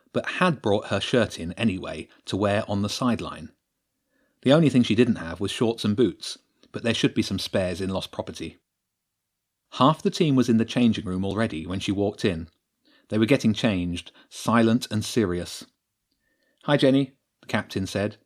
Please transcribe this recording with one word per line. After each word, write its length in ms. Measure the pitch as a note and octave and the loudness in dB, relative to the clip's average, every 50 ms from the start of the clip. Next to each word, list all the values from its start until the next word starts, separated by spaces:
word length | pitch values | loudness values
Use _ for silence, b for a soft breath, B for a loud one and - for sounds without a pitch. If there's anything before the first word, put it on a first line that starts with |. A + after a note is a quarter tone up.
| _ _ | _ _
but 260 | - A#2+ - - - - | -6 -6 -6 -4 -2 0
had 240 | F3+ F3+ C#3 - | 0 0 0 0
brought 240 | - A2 G2+ G#2 - | 0 0 0 0 0
her 140 | - G#2+ G2 | -2 -4 -4
shirt 400 | - - - A#2+ G#2+ - - - | -2 0 0 0 0 0 -4 -10
in 120 | E2 F2 - | -10 -10 -6
anyway 540 | - A#2 A2 F#2 F#2 E2+ D#2+ D#2+ D#2+ D#2 b b b b | -2 -2 -2 -2 -2 -8 -10 -10 -10 -12 b b b b
to 100 | - - | -6 -2
wear 260 | F#2+ G#2 G2+ G2+ G#2+ - - | 0 0 2 0 0 -2 -2
on 120 | G#2 G2+ | -2 -2
the 60 | G#2 G2+ | -2 -4
sideline. 600 | - - C3 B2 A2+ - E2+ D#2 - D#2 D#2 - _ _ _ _ _ _ _ _ _ _ _ _ _ _ _ _ _ _ | -4 -2 0 0 0 -2 -4 -10 -12 -14 -16 -18 _ _ _ _ _ _ _ _ _ _ _ _ _ _ _ _ _ _
The 100 | - B2 | 4 4
only 160 | C#3+ E3 E3 C3 | 6 6 6 4
thing 160 | - B2 A#2 | 4 4 4
she 100 | - G#2 | 4 4
didn't 220 | G#2+ B2 B2+ G2+ | 4 4 4 2
have 240 | E2+ E2 E2 F2 - | -2 -4 -10 -8 -6
was 100 | G2+ F#2+ | -6 -6
shorts 340 | - - B2+ A2 A2+ - - | -2 0 0 0 0 0 0
and 120 | G#2+ G2+ | 0 2
boots, 420 | B2+ A#2+ F#2+ - - - - - - _ _ _ _ _ _ | 4 2 2 0 -4 -12 -12 -12 -14 _ _ _ _ _ _
but 140 | - G#2 G#2+ | -12 -6 -4
there 100 | A#2 A2+ | -2 -2
should 200 | - - - - | 2 0 0 0
be 80 | - | 0
some 180 | G#2 - G2 F2+ | -2 -2 -2 -6
spares 400 | - - - G2+ F#2 F2+ F2+ F2 | -6 -2 -2 -2 0 0 -2 -4
in 100 | F#2+ F#2 | -4 -4
lost 220 | F#2+ F#2 - - | -4 -4 -6 -8
property. 460 | - - - - F2 - - D#2+ - _ _ _ _ _ _ _ _ _ _ _ _ _ _ _ _ _ _ _ _ _ _ _ | -10 -10 -10 -10 -10 -12 -12 -12 -14 _ _ _ _ _ _ _ _ _ _ _ _ _ _ _ _ _ _ _ _ _ _ _
Half 300 | - - B2+ D#3+ D#3 - | 0 4 4 4 4 2
the 80 | - G3 | 0 -2
team 260 | - - F3 D3+ C3+ | 0 2 2 4 4
was 120 | C3 A#2+ B2 | 4 4 4
in 100 | A2+ A2 | 4 2
the 60 | A2+ | 2
changing 420 | - - B2+ A#2+ A#2 G#2+ - G#2+ | 0 0 2 2 2 2 0 -4
room 180 | F#2 F#2 F#2 G2 | -6 -4 -4 -4
already 420 | F#2+ F#2 G#2 A2+ G#2+ - D#2+ D#2+ | -4 -2 -2 -2 -2 -4 -8 -8
when 140 | F2 F#2 - | -6 -6 -6
she 100 | - G#2+ | -2 -2
walked 340 | G2 G2 G2+ G2+ - - - | 0 0 0 -2 -2 -2 -2
in. 240 | G#2 F2 E2 E2+ - _ _ _ _ _ _ b b b b b b | -2 -2 -2 -8 -12 _ _ _ _ _ _ b b b b b b
They 100 | G#2+ A2 | 0 0
were 80 | A2+ | 4
getting 280 | - C#3 B2+ - A2+ G#2 | 4 4 4 4 0 0
changed, 580 | - - A#2 G2 F2+ F2 F2 E2+ F2 - - b b b b | 2 0 0 0 0 -2 -4 -6 -8 -10 -14 b b b b
silent 580 | - - - A2+ A2 A#2 A2+ A2+ A2+ B2 - - | -16 -8 -2 2 4 4 4 4 4 2 0 -2
and 140 | - G#2+ G2+ | -4 -4 -4
serious. 640 | - - A#2+ G#2 F2+ F2 F2 E2+ - - - - _ _ _ _ _ _ _ _ _ _ _ _ _ _ _ _ _ _ _ - | -2 0 0 0 0 -2 -4 -6 -8 -12 -16 -16 _ _ _ _ _ _ _ _ _ _ _ _ _ _ _ _ _ _ _ -2
"Hi, 120 | - D3 | 0 2
Jenny," 400 | C#3+ D3 C3+ C3 C#3 C3+ - _ _ _ _ _ _ | 4 4 6 4 4 2 0 _ _ _ _ _ _
the 80 | - - | -12 -4
captain 380 | - G#2+ - - - G#2 F#2+ - | -4 -4 -4 -2 -6 -6 -4 -4
said. 300 | - G2 G2+ G#2+ - _ _ | -4 -4 -4 -4 -6 _ _